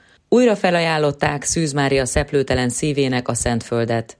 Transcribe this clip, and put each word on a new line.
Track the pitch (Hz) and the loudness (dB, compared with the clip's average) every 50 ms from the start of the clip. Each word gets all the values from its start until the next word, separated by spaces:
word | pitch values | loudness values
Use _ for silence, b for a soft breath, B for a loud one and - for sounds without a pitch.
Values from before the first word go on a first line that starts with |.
| b b b b b _ | b b b b b _
Újra | 202 240 254 233 208 | 4 4 6 4 4
felajánlották | 202 - 185 175 170 165 165 160 156 151 147 143 - - 151 147 143 - | 2 2 0 2 2 0 0 0 0 0 0 0 0 -2 -2 -2 -4 -6
Szűz | - - 170 165 147 139 | -4 -2 -2 -2 -2 0
Mária | 143 139 135 135 135 131 | 0 0 2 2 0 0
szeplőtelen | 127 - 151 143 - - 143 131 - 131 127 127 123 | 0 -2 -2 -2 0 0 0 0 0 0 0 0 -2
szívének | 120 - - 151 143 143 139 131 127 123 123 - | -2 -2 -2 -2 0 0 0 0 0 -2 -2 -2
a | 117 | -4
Szentföldet. | 113 - 131 120 113 - - 120 117 117 113 117 117 113 - - - | -4 -2 -2 -2 -2 -4 -2 -2 -2 0 0 -2 -2 -4 -6 -12 -20